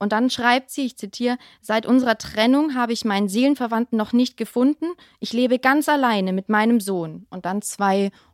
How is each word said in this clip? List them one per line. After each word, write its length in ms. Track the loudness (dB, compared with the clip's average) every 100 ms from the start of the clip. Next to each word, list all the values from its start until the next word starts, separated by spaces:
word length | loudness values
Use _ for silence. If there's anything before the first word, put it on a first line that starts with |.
Und 120 | -2
dann 160 | 0 0
schreibt 400 | 0 2 0 -2
sie, 160 | -6 -6
ich 120 | -6
zitiere, 400 | -14 -4 -4 -4 -10 _
„Seit 240 | -4 -2 2
unserer 320 | 2 4 -2
Trennung 560 | -2 0 2 4 2 0
habe 180 | -2
ich 100 | -2 -2
meinen 220 | 0 0
Seelenverwandten 720 | 2 2 2 -2 -2 -2 -2
noch 160 | 0
nicht 240 | 0 0 -4
gefunden. 480 | -6 0 2 0 -4 -8 -14 -14
Ich 140 | -6
lebe 260 | -2 0 2
ganz 300 | 2 2 2
alleine 420 | 2 2 0 0
mit 160 | -2 0
meinem 320 | 0 2 2
Sohn.“ 460 | 0 -4 -6 -10 -14
Und 160 | -10 -6
dann 160 | -6
zwei 500 | -8 -2 0 2 0 -6 _